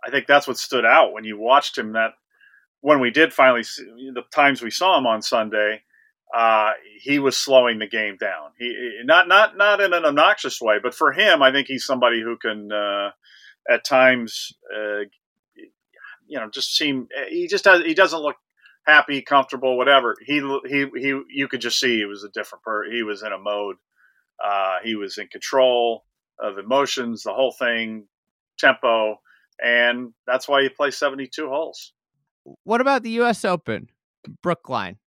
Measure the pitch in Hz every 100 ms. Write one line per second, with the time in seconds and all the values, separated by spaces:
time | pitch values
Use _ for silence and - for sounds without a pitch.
0 | - 135 - 143 139 120 - 131 117 147
1 | 127 107 110 104 113 139 - - 113 110
2 | 113 _ _ _ _ _ _ _ 139 147
3 | 123 139 135 - 131 120 110 - 98 113
4 | 135 123 117 - 143 127 117 - 185 170
5 | 127 110 - 123 110 107 107 107 _ _
6 | _ _ _ 120 113 110 107 107 98 104
7 | 131 143 139 - - 131 120 113 107 113
8 | 107 95 104 85 73 _ 120 107 123 107
9 | 123 165 175 190 214 185 202 202 196 175
10 | 156 143 175 208 135 - 113 104 123 -
11 | 151 147 208 160 131 135 135 131 - 131
12 | 123 117 113 113 113 107 104 104 104 101
13 | 101 - _ _ - _ - 120 - 131
14 | 131 127 113 - - - _ 107 104 104
15 | 101 _ _ _ _ _ - _ _ _
16 | - - _ 143 107 135 - - 151 131
17 | 120 139 135 170 175 196 202 180 170 160
18 | 185 160 147 - _ _ _ _ - 151
19 | - 139 - 143 135 131 131 123 127 139
20 | 120 - 113 147 139 139 131 143 139 131
21 | 135 139 139 139 135 127 117 - 127 117
22 | 101 101 101 110 104 - 113 107 104 117
23 | 107 101 107 95 101 104 101 92 _ _
24 | _ _ _ _ 104 101 95 92 113 107
25 | 98 - 101 - - 139 127 123 117 113
26 | _ _ _ _ 107 98 101 135 139 -
27 | 120 113 107 104 131 - 123 117 113 110
28 | 104 _ _ _ _ - 143 131 123 113
29 | 110 107 _ _ _ _ 120 120 120 120
30 | 123 _ - 127 - 143 135 - 143 127
31 | 147 135 135 - 151 143 160 - - _
32 | _ _ _ _ - - - 233 262 269
33 | 233 226 240 214 208 175 - 107 - _
34 | _ _ - - 175 170 - 123 95 101